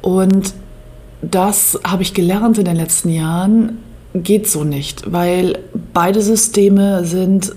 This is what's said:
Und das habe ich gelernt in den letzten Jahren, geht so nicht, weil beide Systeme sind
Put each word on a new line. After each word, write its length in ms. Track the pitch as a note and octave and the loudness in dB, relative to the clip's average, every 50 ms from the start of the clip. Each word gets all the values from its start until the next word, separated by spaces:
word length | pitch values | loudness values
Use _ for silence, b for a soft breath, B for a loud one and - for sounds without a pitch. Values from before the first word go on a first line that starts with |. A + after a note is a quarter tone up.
Und 520 | - F3+ F#3 F#3+ F#3 F#3 F#3+ G3 F#3+ - - - - - - - - - - - - - - - | -2 -2 0 2 2 2 2 2 0 -2 -10 -12 -18 -20 -20 -20 -20 -20 -20 -20 -20 -20 -16 -12
das 580 | - E3+ F3 F#3 F#3 G#3 G#3 - - - - - - | -8 -4 -2 0 0 0 0 0 0 0 -2 -4 -4
habe 160 | - F#3+ F3+ F#3+ | -4 -2 -2 -2
ich 100 | - - | -2 -2
gelernt 440 | G3 F3 F3 F#3 G#3 A3 A#3 A3 | 0 0 0 0 2 2 2 2
in 80 | G3+ G3 | 2 2
den 100 | F3 E3+ | 0 0
letzten 320 | E3 E3 D#3+ - - - | -2 -2 -2 -2 -2 -2
Jahren, 680 | F3 E3 D#3+ D#3+ D#3+ E3 E3+ F#3 G3 A3 A3+ A3 A3+ - - - - - - - - - | -2 -2 -2 -2 -2 -2 0 0 2 2 2 2 0 -4 -10 -16 -20 -20 -20 -20 -8 -8
geht 360 | F#3+ E3+ F3+ G3+ G#3+ G#3 - | -6 0 2 2 2 2 0
so 160 | - D3+ D3+ | -4 -2 -2
nicht, 480 | D3+ C#3+ C#3 C#3+ - - - - - E3+ | -2 -4 -4 -6 -8 -10 -12 -10 -4 -2
weil 460 | F3 F3 F3 F3+ F3+ F#3 F3+ - - - - - - E3+ - - | -2 0 0 0 2 0 0 -2 -4 -8 -10 -10 -10 -10 -4 0
beide 280 | F3 E3+ F3+ G3 A3 | 0 2 2 2 2
Systeme 840 | G#3 G3+ A3+ G#3+ - - - G3+ G3+ G3+ G3 G3 G3 G3+ G3 F#3 F3 | 2 2 2 0 0 0 2 4 4 6 6 4 4 2 2 0 -2
sind 500 | E3 E3 F#3 F#3 F#3 F#3+ F#3+ F3 - - | -2 -2 0 0 2 2 0 0 -4 -10